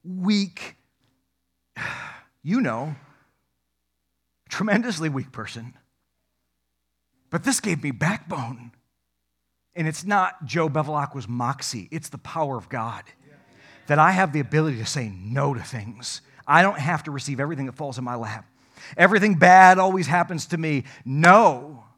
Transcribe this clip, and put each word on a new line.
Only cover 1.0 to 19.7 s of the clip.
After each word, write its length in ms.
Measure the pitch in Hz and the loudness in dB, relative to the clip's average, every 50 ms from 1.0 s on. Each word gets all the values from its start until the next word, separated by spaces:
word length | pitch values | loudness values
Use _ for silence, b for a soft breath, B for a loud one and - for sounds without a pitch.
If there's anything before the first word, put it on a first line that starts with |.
| _ _ _ _ _ _ _ _ _ _ _ _ _ _ _ | _ _ _ _ _ _ _ _ _ _ _ _ _ _ _
<sighs> 60 | B B B B B B B B B B B B _ - | B B B B B B B B B B B B _ -6
you 160 | 147 202 262 | -4 -2 0
know, 340 | 240 135 110 117 135 156 147 - b b b b b b b b _ _ _ _ _ _ _ _ _ _ _ _ _ _ _ _ _ _ _ _ _ _ | 0 -2 -2 -4 -6 -8 -10 -12 b b b b b b b b _ _ _ _ _ _ _ _ _ _ _ _ _ _ _ _ _ _ _ _ _ _
tremendously 600 | - - 196 220 202 220 233 247 202 156 160 156 | -8 -6 -2 0 0 0 0 -2 -6 -4 -6 -4
weak 240 | 139 135 123 - | -4 -6 -8 -10
person. 420 | - - 107 - - 117 117 123 - _ _ _ _ _ _ _ _ _ _ _ _ _ _ _ _ _ _ _ _ _ _ _ _ _ _ _ _ _ _ _ | -14 -16 -14 -14 -14 -16 -16 -18 -20 _ _ _ _ _ _ _ _ _ _ _ _ _ _ _ _ _ _ _ _ _ _ _ _ _ _ _ _ _ _ _
But 120 | - 170 | -8 -4
this 160 | - 247 254 - | -2 -2 -2 -2
gave 240 | - 214 170 143 | -2 -4 -4 -4
me 80 | - 147 | -4 -8
backbone. 800 | 127 104 151 165 214 - - 165 180 143 123 117 131 117 120 117 _ _ _ _ _ _ _ _ _ _ _ _ _ _ _ _ _ _ _ _ _ | -4 -2 -2 -2 -2 -4 -8 -10 -10 -8 -8 -10 -12 -14 -18 -20 _ _ _ _ _ _ _ _ _ _ _ _ _ _ _ _ _ _ _ _ _
And 140 | 175 160 160 | -6 -6 -4
it's 160 | 156 - 165 | -6 -6 -4
not 400 | 196 208 202 185 185 - - 156 | 0 0 0 0 0 -4 -10 -12
Joe 240 | 127 - 170 160 156 | -6 -2 -2 -2 0
Bevilacqua's 600 | 127 151 147 147 151 147 143 143 147 139 120 117 | 0 -2 -2 -2 -4 -4 -4 -4 -8 -12 -10 -8
moxie. 600 | 120 120 117 123 143 135 - - - 110 87 - | -6 -4 -4 -4 -4 -6 -8 -10 -10 -10 -12 -12
It's 200 | 151 160 156 - | -12 -12 -12 -12
the 80 | - - | -18 -18
power 380 | _ - - 165 156 139 131 | _ -12 -6 -6 -4 -4 -6
of 120 | 117 95 - | -10 -10 -10
God. 340 | 135 123 113 117 110 101 - - - _ _ _ - _ _ b b b b b b b b - | -8 -8 -8 -8 -10 -14 -18 -20 -20 _ _ _ -20 _ _ b b b b b b b b 0
That 100 | 147 151 | 4 6
I 140 | 156 175 | 6 6
have 200 | 190 185 190 165 | 6 4 0 0
the 60 | 135 156 | 0 -4
ability 400 | 135 - - 156 156 156 135 110 | -4 0 0 0 0 0 -2 -4
to 80 | 110 | -6
say 260 | - - 147 120 107 | -6 -6 -6 -8 -8
no 400 | 95 90 92 107 123 139 143 143 | -10 -12 -10 -6 -2 -2 -2 -2
to 80 | 135 113 | -2 -4
things. 600 | 87 - - 117 101 110 107 - - - - - b b b b b | -8 -10 -12 -10 -12 -12 -16 -14 -12 -12 -12 -14 b b b b b
I 160 | - 143 165 | 4 6 6
don't 160 | 185 196 202 151 | 6 4 0 -2
have 240 | 131 160 175 151 - | -4 -4 -4 -4 -6
to 60 | 156 | -8
receive 300 | 143 135 - 143 139 123 | -10 -10 -8 -8 -6 -6
everything 260 | 139 147 170 - 139 | -6 -6 -6 -8 -8
that 100 | 131 127 | -10 -10
falls 220 | - 156 139 123 127 | -10 -12 -10 -10 -10
in 60 | 131 | -10
my 100 | 123 123 | -8 -8
lap. 320 | 120 117 107 101 104 - _ _ B B B B B B B B | -8 -8 -10 -10 -12 -16 _ _ B B B B B B B B
Everything 380 | - 175 180 214 202 196 214 196 | 4 4 4 6 4 4 2 4
bad 440 | 151 185 180 185 185 190 185 | 6 8 10 10 12 12 10